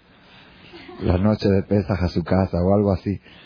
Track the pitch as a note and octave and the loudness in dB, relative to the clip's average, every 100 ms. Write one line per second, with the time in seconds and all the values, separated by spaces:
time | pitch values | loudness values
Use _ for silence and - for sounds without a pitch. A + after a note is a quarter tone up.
0 | _ _ - - - - - - - - | _ _ -20 -20 -20 -20 -20 -20 -20 -6
1 | F#2 F2+ G2+ G#2+ G#2 G2 - G2+ F#2 F2+ | 0 2 2 0 2 0 2 0 0 -2
2 | F2 F2+ E2 F#2 F#2 E2+ F2+ G2+ G2+ F#2 | -2 -2 0 0 0 0 0 2 2 -2
3 | G#2 F#2 - - | -4 -8 -10 -20